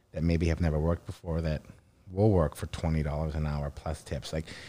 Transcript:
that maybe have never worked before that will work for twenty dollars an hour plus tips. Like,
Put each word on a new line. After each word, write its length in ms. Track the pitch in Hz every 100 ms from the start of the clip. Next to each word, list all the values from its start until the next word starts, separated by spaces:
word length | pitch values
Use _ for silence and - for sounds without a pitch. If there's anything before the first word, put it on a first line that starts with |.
| _
that 100 | 85
maybe 260 | 82 82 85
have 120 | 80
never 180 | 82 76
worked 280 | 80 85 -
before 340 | - 87 82
that 200 | 80 76 - - _ _ -
will 200 | 92 110
work 260 | 98 76 -
for 100 | 78
twenty 340 | - 85 80
dollars 320 | 73 73 80
an 120 | 76 76
hour 240 | 73 71
plus 320 | - - 76
tips. 300 | - 71 -
Like, 140 | 80 82 -